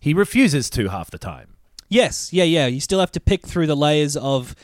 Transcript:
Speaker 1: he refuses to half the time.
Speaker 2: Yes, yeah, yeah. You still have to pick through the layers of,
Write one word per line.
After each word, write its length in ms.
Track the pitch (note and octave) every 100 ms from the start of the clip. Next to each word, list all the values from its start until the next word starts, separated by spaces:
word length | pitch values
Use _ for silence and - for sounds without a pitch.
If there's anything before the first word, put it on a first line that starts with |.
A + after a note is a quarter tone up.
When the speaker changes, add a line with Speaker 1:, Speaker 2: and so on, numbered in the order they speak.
Speaker 1:
he 120 | D3
refuses 540 | E3 G3+ A#3+ A#3 C#3+ A#2+
to 180 | - G2
half 220 | F#2+ D#2+
the 60 | -
time. 360 | F#2 C#2 - - _ - -
Speaker 2:
Yes, 440 | A3+ G#3 - -
yeah, 120 | F3+
yeah. 220 | E3+ E3 C3
You 140 | B2+
still 180 | - F#3+
have 140 | F3+
to 80 | -
pick 260 | - G3 -
through 220 | F3 D#3
the 80 | C#3+
layers 400 | D3 D3+ D3 C#3+
of, 400 | C#3 C3+ B2 -